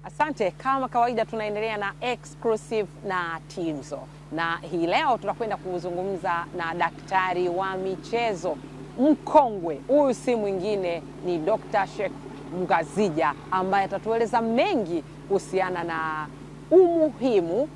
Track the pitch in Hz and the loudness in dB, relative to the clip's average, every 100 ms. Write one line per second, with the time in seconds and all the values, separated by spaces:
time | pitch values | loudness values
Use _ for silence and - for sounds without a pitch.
0 | - - 302 285 196 165 262 269 254 247 | -16 -2 -2 2 -2 0 0 0 2 2
1 | 240 233 220 226 214 208 220 214 196 196 | 2 2 -2 -2 -2 -2 -2 -2 -4 -4
2 | 240 240 - - 240 220 - 220 190 - | -4 -4 -8 -6 0 0 0 -2 -2 -6
3 | 208 185 170 165 151 - 165 147 131 139 | -4 -2 -2 -6 -10 -6 -4 -4 -6 -10
4 | 131 - - 156 165 165 160 170 165 208 | -10 -18 -10 -4 -2 -2 -4 -2 2 2
5 | 311 226 196 170 226 190 156 180 175 175 | 2 0 0 -4 -4 -4 -4 -6 -4 -4
6 | 190 190 180 170 156 175 165 170 165 - | -4 -4 -2 -2 -4 -6 -6 0 -2 -2
7 | - 190 185 175 180 175 190 190 190 185 | -2 0 2 0 0 0 -2 -2 -4 -6
8 | - 226 233 185 180 151 - - - - | -4 0 0 -2 -4 -6 -8 -14 -14 2
9 | 277 294 - 311 262 202 165 147 - 277 | 4 4 6 6 6 2 -4 -4 4 6
10 | 277 220 - 233 202 190 190 208 180 170 | 6 2 0 0 0 -2 0 0 0 -4
11 | 151 - 180 170 156 165 - 208 190 - | -6 -8 -2 0 0 0 0 0 0 -2
12 | 190 147 - - - 175 175 175 160 185 | -4 -4 -12 -14 -8 -4 2 2 2 2
13 | 208 156 156 139 - 190 185 196 196 196 | 2 4 0 0 -2 0 2 2 2 -2
14 | 156 226 226 240 226 233 370 330 180 170 | -2 0 2 2 2 2 4 2 0 -2
15 | - - - 196 - 185 185 180 170 160 | -4 -14 0 0 2 0 0 -2 -4 -2
16 | 160 156 156 - - - - 339 359 339 | -2 -4 -6 -10 -16 -16 6 8 8 6
17 | 311 - 254 214 165 185 302 | 2 2 2 4 2 0 -2